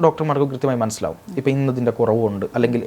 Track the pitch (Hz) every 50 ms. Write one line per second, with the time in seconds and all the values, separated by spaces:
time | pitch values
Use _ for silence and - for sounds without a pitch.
0 | 170 160 156 - 156 156 143 139 143 139 135 123 - 139 127 120 113 110 107 -
1 | 101 78 82 - - - 185 143 135 139 135 139 135 135 127 127 120 117 107 -
2 | 117 113 107 117 117 107 101 98 98 98 - 123 120 120 120 117 -